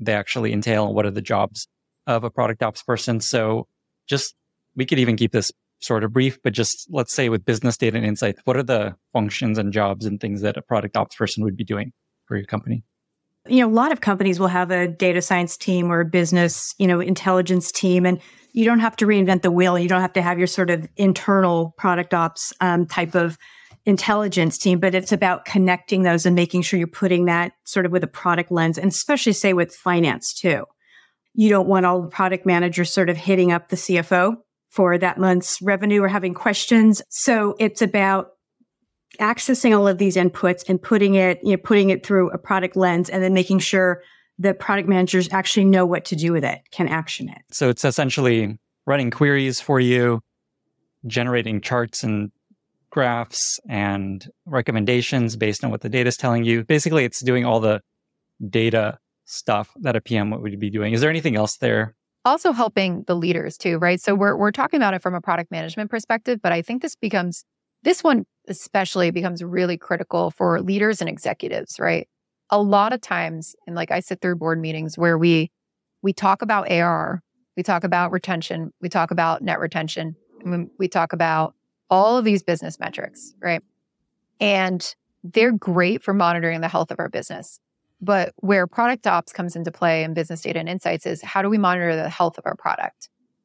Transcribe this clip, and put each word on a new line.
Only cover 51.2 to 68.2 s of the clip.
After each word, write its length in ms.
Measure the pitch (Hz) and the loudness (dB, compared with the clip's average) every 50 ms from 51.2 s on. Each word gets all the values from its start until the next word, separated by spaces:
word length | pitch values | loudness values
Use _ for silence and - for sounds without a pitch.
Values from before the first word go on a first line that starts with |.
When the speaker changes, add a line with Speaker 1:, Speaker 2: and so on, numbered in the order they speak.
| 120 123 123 120 113 113 110 101 | -2 0 0 -2 -2 -2 -4 -6
Speaker 1:
charts 420 | - - 127 123 120 113 - - - | -4 -2 -2 -2 -2 -2 -6 -8 -4
and 300 | 113 107 104 104 104 - _ _ _ _ _ _ _ _ _ _ _ | -4 -4 -4 -4 -6 -10 _ _ _ _ _ _ _ _ _ _ _
graphs 680 | - 151 135 123 120 117 117 - - - - - - - _ 208 | -2 0 0 0 0 -2 -6 -6 -6 -6 -4 -4 -6 -8 _ -8
and 600 | - 98 104 101 98 98 98 98 98 95 - - - _ _ | -4 -2 -2 -2 -2 -4 -4 -6 -8 -10 -12 -18 -20 _ _
recommendations 920 | 180 147 127 117 - 117 110 104 101 123 123 120 - - 131 120 113 110 | -4 -4 -2 -2 0 -2 -2 0 2 2 0 0 0 0 0 0 -2 -2
based 260 | 113 110 107 104 - - | -2 -2 -2 -2 -2 -4
on 80 | 127 | -6
what 120 | 110 107 - | -6 -6 -6
the 60 | - | -4
data 200 | 107 127 123 123 | -2 0 0 0
is 80 | 120 | -2
telling 260 | - - 127 117 117 117 | -2 -2 -2 0 0 0
you. 220 | 117 117 117 110 | 0 0 0 0
Basically, 400 | - 156 151 143 170 160 156 127 | 0 0 0 0 2 0 0 0
it's 160 | 117 - - | 0 -4 -4
doing 240 | 127 127 123 127 123 | -2 0 0 0 2
all 160 | 123 113 113 | 2 0 2
the 200 | 110 110 107 101 - _ _ _ _ _ _ _ _ _ _ _ 104 101 | 2 2 0 0 -4 _ _ _ _ _ _ _ _ _ _ _ -14 -4
data 480 | 95 113 113 113 110 113 107 110 - - _ _ _ _ _ | -2 0 0 2 2 0 0 -2 -4 -8 _ _ _ _ _
stuff 460 | - - - - - 110 104 107 - _ - | -18 -16 -10 -4 -2 -2 -2 -2 -6 _ -8
that 140 | 214 135 113 | -4 -4 -2
a 60 | 110 | -4
P 160 | - - 120 | -4 -2 -2
M 140 | 107 104 104 | -2 -2 -2
would 280 | 107 - 117 107 98 101 | -6 -6 -8 -10 -8 -6
be 120 | 104 104 | -8 -6
doing. 220 | 98 110 101 104 113 | -4 -4 -4 -2 0
Is 80 | 113 | 0
there 100 | 135 151 | 0 0
anything 260 | 160 165 147 165 117 | 0 -2 -2 -2 0
else 220 | 107 107 107 - - | 0 -2 -2 -4 -4
there? 360 | - 120 113 107 110 110 - _ _ _ _ _ _ | -2 -2 0 0 -2 -4 -8 _ _ _ _ _ _
Speaker 3:
Also 280 | 240 277 330 - 370 277 | 0 0 2 0 0 0
helping 520 | 233 247 220 214 214 190 185 175 - - | 2 -2 0 0 -2 -2 -2 -2 -6 -4
the 80 | - 180 | -4 -4
leaders 440 | 175 165 180 175 170 - - 160 - | -2 0 -2 -2 -2 -4 -8 -10 -6
too, 200 | - 185 170 160 | -4 -2 -2 0
right? 220 | 175 175 180 185 | 2 0 0 0
So 140 | - - 202 | 0 0 0
we're, 200 | 202 202 202 - | 2 2 2 2
we're 160 | - 196 208 | 2 0 0
talking 280 | 208 - 262 - - 302 | 0 0 -2 0 2 2
about 160 | 247 202 190 | 2 2 0
it 80 | 180 - | -2 -4
from 120 | 185 180 | -4 -6
a 60 | 175 | -6
product 300 | 165 - 170 170 170 - | -4 -4 -4 -4 -4 -6
management 400 | 180 165 160 165 170 - 214 208 | -8 -8 -8 -8 -8 -8 -8 -6
perspective, 500 | - 226 214 _ 226 226 - - 247 214 - | -6 -8 -4 _ -4 -4 -2 -4 -4 -2 0
but 100 | 180 170 | -2 0
I 100 | 170 170 | 0 -2
think 180 | - 226 254 | -4 -8 -6
this 160 | - 320 - | -6 -8 -8
becomes, 480 | _ - 214 202 196 175 175 170 - - _ _ _ _ _ _ _ _ | _ -6 -2 -2 -2 -2 -2 -6 -10 -14 _ _ _ _ _ _ _ _
this 200 | 277 359 - - | 0 0 2 2
one 220 | 330 277 226 | 2 2 2